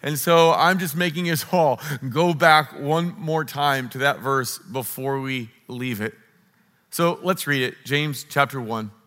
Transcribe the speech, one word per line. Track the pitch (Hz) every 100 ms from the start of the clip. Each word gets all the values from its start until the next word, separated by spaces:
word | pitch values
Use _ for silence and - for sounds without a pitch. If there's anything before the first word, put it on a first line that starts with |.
And | 139 147
so | 175 170 165
I'm | - 165 190
just | 175
making | 156 175 156 175
us | 160 -
all | 180 156 123 147 143 131
go | 127 175
back | 156 170 156 147 -
one | 143 160 175 190
more | 160 160 151
time | 143 143 135 127
to | 131
that | 139 95
verse | 127 135 123 -
before | - 127 120 - 135 139
we | 131 131 113 _ -
leave | 120 127 104
it. | 107 - _ _ _ _ _ _ _
So | - 170 -
let's | 180 190 143
read | 139
it, | 127 - 117
James | 143 151 135 -
chapter | 147 139 139
one. | 113 113 107 -